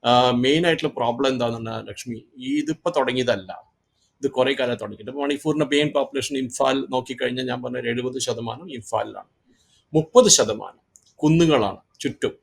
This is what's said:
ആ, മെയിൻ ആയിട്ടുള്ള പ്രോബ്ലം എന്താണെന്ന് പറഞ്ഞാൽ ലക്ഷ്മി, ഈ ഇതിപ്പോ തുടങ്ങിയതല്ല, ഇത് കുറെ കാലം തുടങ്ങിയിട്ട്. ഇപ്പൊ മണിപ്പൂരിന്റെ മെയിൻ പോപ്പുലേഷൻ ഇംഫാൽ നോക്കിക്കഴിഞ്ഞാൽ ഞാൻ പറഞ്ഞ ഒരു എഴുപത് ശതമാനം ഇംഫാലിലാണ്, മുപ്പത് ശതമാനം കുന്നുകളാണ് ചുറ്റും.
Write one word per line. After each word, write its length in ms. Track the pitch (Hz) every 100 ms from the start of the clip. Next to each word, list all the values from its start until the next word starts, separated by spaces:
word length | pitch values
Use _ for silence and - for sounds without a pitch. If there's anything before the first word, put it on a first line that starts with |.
| 120
ആ, 260 | 123 123
മെയിൻ 360 | 120 127 151 175
ആയിട്ടുള്ള 260 | 160 160
പ്രോബ്ലം 360 | - 120 120 135
എന്താണെന്ന് 420 | 131 120 117 113
പറഞ്ഞാൽ 180 | 113 107
ലക്ഷ്മി, 340 | 101 123 113 - -
ഈ 240 | 127 147
ഇതിപ്പോ 320 | 151 156 - 156
തുടങ്ങിയതല്ല, 720 | 127 127 123 107 95 90 - _ _ _ _ _
ഇത് 80 | 135
കുറെ 220 | 135 127
കാലം 220 | 139 123 120
തുടങ്ങിയിട്ട്. 360 | 104 104 107
ഇപ്പൊ 120 | 135
മണിപ്പൂരിന്റെ 420 | 143 139 156 147 143
മെയിൻ 260 | 143 147 143
പോപ്പുലേഷൻ 420 | 135 139 123 139
ഇംഫാൽ 480 | 131 - 135 135 135
നോക്കിക്കഴിഞ്ഞാൽ 560 | 127 127 127 127 123 127
ഞാൻ 180 | 123
പറഞ്ഞ 140 | 123 123
ഒരു 120 | 120
എഴുപത് 300 | 120 127 131
ശതമാനം 520 | 123 113 117 117 180
ഇംഫാലിലാണ്, 560 | 131 110 110 110 101 - _ _ _ _ _ _
മുപ്പത് 360 | 151 156 240 233
ശതമാനം 500 | - 113 107 98 - _ _ _ _
കുന്നുകളാണ് 600 | 151 160 165 143 104 95 _ _
ചുറ്റും. 320 | 143 123 123 -